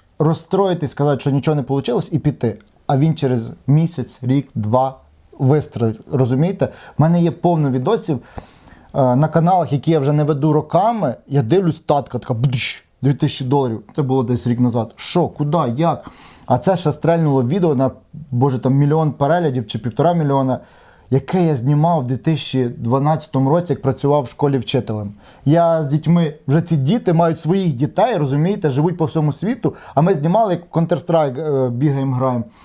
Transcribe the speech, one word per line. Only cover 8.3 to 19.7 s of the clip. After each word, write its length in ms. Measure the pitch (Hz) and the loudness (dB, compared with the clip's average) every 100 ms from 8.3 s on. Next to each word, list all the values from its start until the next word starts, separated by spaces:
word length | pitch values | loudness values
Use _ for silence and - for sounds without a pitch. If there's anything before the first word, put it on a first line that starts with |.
| - - - - - - 143 | -18 -18 -20 -20 -20 -8 0
е, 200 | 131 123 | 2 2
на 120 | 156 | 2
каналах, 460 | 165 170 185 143 | 2 2 2 0
які 180 | 139 151 | -2 0
я 80 | 160 | 0
вже 140 | 135 | 2
не 100 | 147 | 2
веду 300 | 147 147 156 | 0 0 2
роками. 640 | 151 151 165 214 226 151 113 - | 0 0 0 2 0 -4 -6 -2
Я 140 | 139 | -2
дивлюсь, 380 | 110 175 180 - | 2 2 2 -4
татка 400 | - 147 - 117 | -2 -2 0 -10
така, 140 | - | -6
бдщ, 520 | 117 131 123 - - _ _ | -2 0 0 -4 -6 _ _
дві 120 | 131 | -2
тисячі 320 | 143 147 - 131 | 0 -2 -2 0
доларів. 380 | 143 127 110 - - | 0 0 -4 -8 -4
Це 60 | |
було 220 | 131 135 | 0 0
десь 240 | 120 120 120 | 0 -2 0
рік 120 | 120 | 2
назад. 340 | 123 117 110 - | 2 0 -4 -8
Що, 320 | - 180 131 | -2 0 -2
куди, 300 | - 147 165 131 120 | -2 -2 0 0 0
як? 340 | 170 143 - - - - - | -2 -2 -10 -20 -20 -20 -2
А 120 | 123 | 0
це 180 | 190 180 | 2 0
ще 160 | 151 | 0
стрельнуло 520 | 143 151 170 156 135 | 0 2 2 4 2
відео 320 | 120 202 165 131 | 2 2 2 2
на, 160 | 131 - _ - - | 0 -4 _ -20 -6
боже, 280 | 123 139 127 | 0 0 2
там 140 | 127 | 2
мільйон 380 | 135 143 160 156 | 2 2 2 0
переглядів 560 | - 143 175 160 127 | 0 0 2 0 -2
чи 120 | 110 | -6